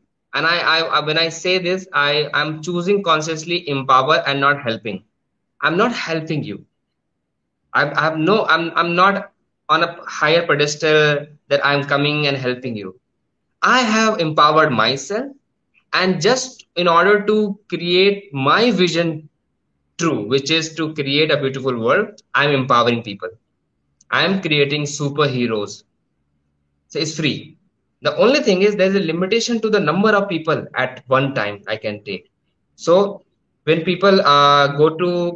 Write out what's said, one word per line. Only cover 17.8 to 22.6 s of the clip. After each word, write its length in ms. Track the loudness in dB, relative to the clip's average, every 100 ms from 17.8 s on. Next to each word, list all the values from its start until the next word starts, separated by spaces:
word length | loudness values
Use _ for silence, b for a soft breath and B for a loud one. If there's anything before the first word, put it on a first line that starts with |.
| 0 2 4 2 -4
my 380 | -2 2 4 4
vision 580 | 2 2 0 -2 -4 -12 _ _ _ _ _ _ -6
true, 300 | -2 -2 -2
which 240 | -2 0
is 240 | -2 -4 -6
to 180 | -6
create 380 | -6 -2 0 0
a 60 | 0
beautiful 380 | -2 -4 -4 -2
world, 420 | 0 0 -2 -8 _ -2
I'm 160 | 0
empowering 500 | 0